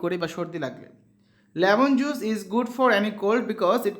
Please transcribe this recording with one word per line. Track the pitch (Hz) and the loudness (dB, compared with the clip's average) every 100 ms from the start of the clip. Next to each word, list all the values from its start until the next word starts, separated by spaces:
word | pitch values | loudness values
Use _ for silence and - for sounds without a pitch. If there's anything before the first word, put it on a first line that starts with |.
করি | 175 180 | -4 -4
বা | 165 - | -6 -6
সর্দি | 165 165 131 | -8 -6 -8
লাগলে। | - - _ _ _ _ _ _ 156 | -10 -20 _ _ _ _ _ _ 0
Lemon | 185 214 277 254 | 4 4 4 2
juice | 294 269 214 | 0 -2 -4
is | 214 185 | -4 -2
good | 220 240 262 | -2 -2 2
for | 254 202 | 2 4
any | 208 208 | 0 -2
cold | 196 240 214 | 0 0 -2
because | 220 180 240 | 0 2 2
it | 202 | 0